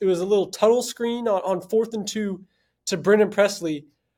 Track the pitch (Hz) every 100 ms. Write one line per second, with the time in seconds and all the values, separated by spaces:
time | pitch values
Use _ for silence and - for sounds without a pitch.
0 | 190 175 185 202 185 - 214 240 240 -
1 | 233 240 233 190 185 185 180 220 226 226
2 | 202 214 202 185 - _ _ _ - 185
3 | 160 208 208 208 202 - 165 147 147 _
4 | _